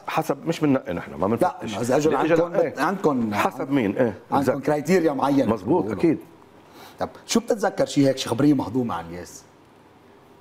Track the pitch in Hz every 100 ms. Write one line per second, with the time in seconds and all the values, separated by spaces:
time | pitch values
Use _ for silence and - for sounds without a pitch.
0 | - 156 160 135 151 165 151 131 - 87
1 | - 71 95 113 180 - 120 104 120 135
2 | 151 135 156 165 170 180 156 127 156 190
3 | 156 131 110 101 196 143 147 139 101 107
4 | 120 95 - 131 131 135 151 151 143 185
5 | 160 135 135 139 113 110 95 175 107 110
6 | 170 131 - - - - - - - -
7 | - - - 233 233 220 196 - 135 147
8 | 139 131 - 117 147 135 135 127 117 85
9 | 82 180 - - - - _ - - -
10 | - - - -